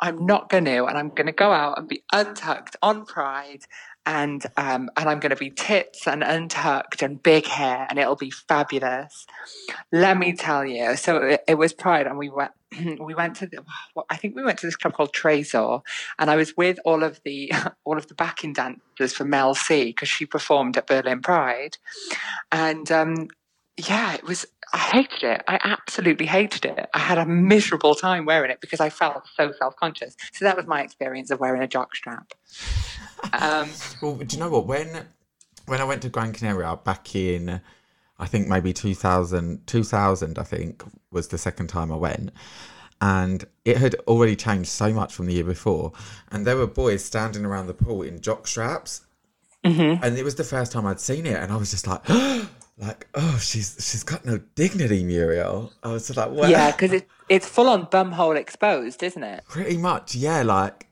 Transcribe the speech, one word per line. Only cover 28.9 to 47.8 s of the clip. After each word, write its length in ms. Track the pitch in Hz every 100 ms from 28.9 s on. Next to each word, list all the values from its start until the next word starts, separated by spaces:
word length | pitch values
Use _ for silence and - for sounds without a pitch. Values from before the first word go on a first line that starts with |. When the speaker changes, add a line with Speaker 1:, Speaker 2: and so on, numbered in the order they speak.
Speaker 1:
felt 360 | - 160 139 -
so 160 | - 147 -
self-conscious. 560 | 131 - 165 - 127 - -
So 100 | -
that 120 | 196 185
was 80 | 165
my 160 | 147
experience 480 | 139 - 135 131 131
of 100 | 135
wearing 220 | 131 127
a 40 | 131
jockstrap. 640 | 131 - - 123 117 - - _ - - - - - - - -
Um, 380 | - 156 156 151 -
Speaker 2:
<laughs> 180 | - -
Well, 140 | 151 131
do 200 | 139 139
you 40 |
know 80 | 170
what? 160 | 131 98
When, 400 | 143 160 160 - _ _ _ _ - -
when 140 | 131
I 40 |
went 180 | 135 131
to 80 | 127
Gran 240 | 117 113
Canaria 420 | 107 110 95 82 87
back 380 | 101 95 - 98
in, 460 | 92 87 87 92 - _ _ _ _ -
I 80 | 85
think 200 | 110 98
maybe 280 | 92 90
two 200 | 87 104
thousand, 720 | 92 95 90 87 90 85 - -
two 180 | 117
thousand, 540 | 104 104 98 95 87 82
I 40 |
think, 420 | - 85 82 - - - _
was 180 | 87 -
the 100 | 82
second 300 | - - 82
time 220 | 85 80
I 60 | 78
went. 340 | 80 - 95 - - - - - - -
And 440 | 98 95 92 95 - _
it 140 | 117 120
had 160 | 127 - -
already 300 | 117 113 101
changed 320 | 113 98 85
so 240 | - 107
much 220 | 110 -
from 120 | - 90
the 80 |
year 100 | 87
before. 480 | 85 87 110 80 - - - - -
And 160 | 104 104
there 100 | 131
were 100 | 117
boys 380 | - 120 101
standing 400 | - 113 110 104
around 220 | 101 98 92
the 80 |
pool 280 | 92